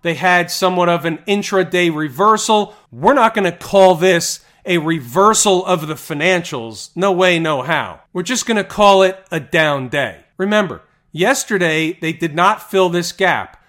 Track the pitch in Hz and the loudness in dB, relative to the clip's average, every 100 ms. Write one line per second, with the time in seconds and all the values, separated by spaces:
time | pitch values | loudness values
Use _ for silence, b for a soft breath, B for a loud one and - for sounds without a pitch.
0 | 170 151 185 180 175 - 185 180 175 170 | -6 -2 2 2 0 -2 -2 2 0 0
1 | 165 156 - 202 196 196 180 180 175 151 | -2 -6 -4 -4 0 -2 0 0 -2 -2
2 | 156 131 208 214 - 214 202 B B 117 | -6 0 2 2 2 0 0 B B -4
3 | 175 277 220 220 180 175 - 196 185 170 | 0 2 2 2 -2 -4 -2 4 6 6
4 | 185 170 - - b b 202 175 156 165 | 2 2 -2 -8 b b -4 -2 -2 -4
5 | 120 143 208 220 208 180 180 180 156 151 | -2 2 4 4 2 0 0 -2 -2 -10
6 | - 151 170 180 170 135 113 107 - - | -8 -2 0 0 -2 -10 -10 -14 -14 -4
7 | 196 180 185 170 160 143 135 156 104 82 | -2 2 2 2 0 -4 -2 -4 -4 -12
8 | _ 180 175 254 - 214 190 - 208 190 | _ -10 -6 -6 -2 -4 -4 2 4 6
9 | 190 190 _ 165 131 170 156 139 127 147 | 4 0 _ -10 -4 0 0 -2 -4 -4
10 | 123 90 _ - 190 214 190 104 - _ | -4 -8 _ -8 -2 0 -2 -6 -16 _
11 | _ 151 196 277 - 202 170 156 160 180 | _ -2 0 0 -2 -2 0 0 -2 -4
12 | 160 165 170 151 185 214 - 190 180 175 | -8 -6 -6 0 0 0 -2 0 0 0
13 | 175 - 185 127 92 - | -6 -2 0 0 -4 -14